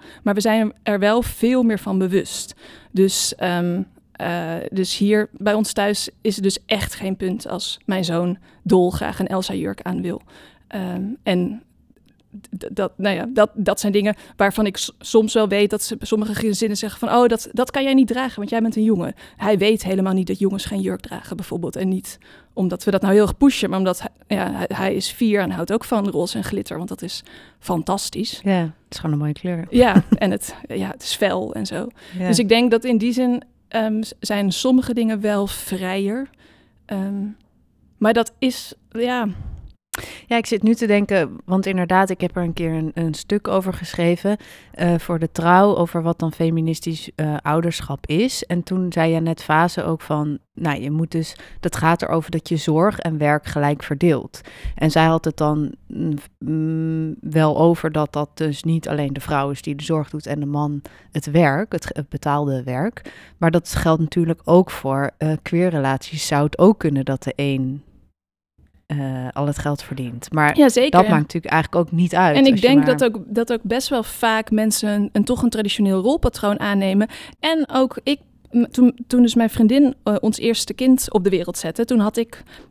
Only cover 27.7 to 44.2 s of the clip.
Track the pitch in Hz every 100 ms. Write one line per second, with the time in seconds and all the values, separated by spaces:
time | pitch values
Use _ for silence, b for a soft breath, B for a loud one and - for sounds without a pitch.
27.7 | 175 156 196 - - 220 - 196 185 165
28.7 | - _ - 160 147 151 147 180 175 160
29.7 | 240 247 190 - - 202 - - - -
30.7 | - 190 - - - 196 185 - - 196
31.7 | - 240 B B 180 180 214 208 226 247
32.7 | 226 247 226 233 240 247 247 - _ _
33.7 | 226 220 214 220 - - 208 196 175 254
34.7 | 254 254 233 226 220 208 208 202 - -
35.7 | 185 185 190 196 233 269 b b b b
36.7 | b - 202 196 202 208 214 _ _ _
37.7 | _ _ _ 214 226 226 - 254 247 -
38.7 | - _ 220 247 247 214 175 - - -
39.7 | - _ - B B B 233 220 214 214
40.7 | 226 226 208 196 190 151 - - 190 190
41.7 | 185 170 185 190 185 180 - 175 165 165
42.7 | 160 160 - 165 156 - 202 - 190 185
43.7 | 180 170 - 170 175